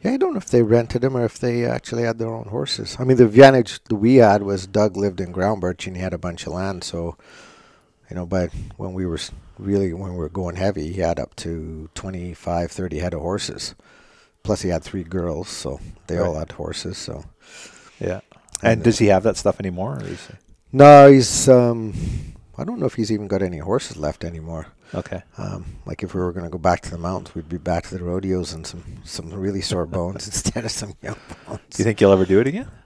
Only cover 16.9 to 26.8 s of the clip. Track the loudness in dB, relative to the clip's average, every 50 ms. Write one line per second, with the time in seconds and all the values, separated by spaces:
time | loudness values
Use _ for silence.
16.9 | -12 -12 -12 -14 -14 -14 -16 -20 _ _ _ -20 -20 -20 -20 -20 -20 -20 -20 -20
17.9 | _ _ -8 -6 -6 -8 -12 _ _ _ _ _ -12 -2 0 0 0 4 4 2
18.9 | 2 4 4 4 4 4 4 0 -2 0 -2 -2 -2 -2 -4 -8 -6 -6 -8 -8
19.9 | -8 -10 -10 -12 -12 -14 -16 -20 -20 -20 _ _ -20 _ _ _ 6 10 12 12
20.9 | 12 12 12 12 12 10 6 2 0 0 6 6 6 6 6 2 0 -2 -6 -8
21.9 | -8 -8 -8 -6 -6 -8 -8 -12 -16 -20 -20 _ -12 -10 -10 -8 -8 -6 -6 -6
22.9 | -4 -4 -4 -4 -4 -6 -4 -4 -4 -2 -2 -4 -4 -8 -6 -4 -4 -4 -4 -6
23.9 | -12 -6 -6 -6 -6 -6 -10 -12 -10 -12 -12 -12 -12 -12 -12 -14 _ _ _ _
24.9 | -10 -10 -10 -8 -12 -14 -14 _ _ -12 -10 -10 -10 -10 -12 -14 -16 -16 -14 -14
25.9 | -12 -10 -10 -8 -6 -4 -4 -4 -6 -6 -10 -10 -12 -2 0 0 0 0